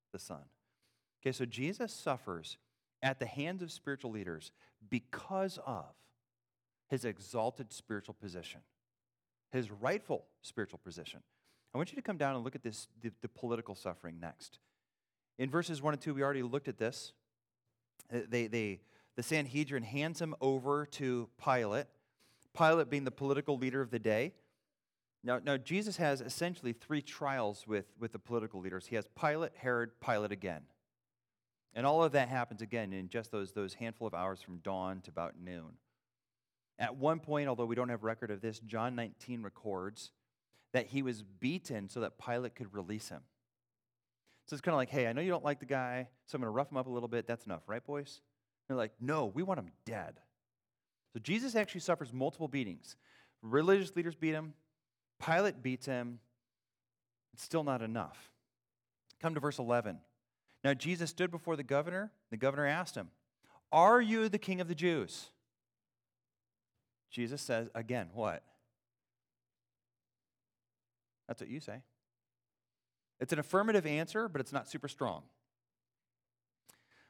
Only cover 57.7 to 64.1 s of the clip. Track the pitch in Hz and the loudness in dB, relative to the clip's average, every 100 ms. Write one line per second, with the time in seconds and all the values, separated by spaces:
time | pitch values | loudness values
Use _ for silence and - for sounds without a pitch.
57.7 | 127 113 113 80 - - _ _ _ _ | 0 0 -2 -4 -10 -20 _ _ _ _
58.7 | _ _ _ _ - 165 151 147 139 120 | _ _ _ _ -4 -2 0 -2 -2 2
59.7 | 120 107 82 - _ _ _ _ _ 139 | 2 2 -8 -14 _ _ _ _ _ 2
60.7 | 135 151 175 165 - 180 170 170 156 123 | 2 0 0 -2 0 0 0 -2 -2 2
61.7 | 139 160 185 208 - _ 110 131 139 143 | 2 2 -4 -6 -10 _ 2 2 4 2
62.7 | 156 180 - 85 _ _ _ _ - _ | 2 -2 -6 -10 _ _ _ _ -20 _
63.7 | 156 190 240 220 | 10 12 12 8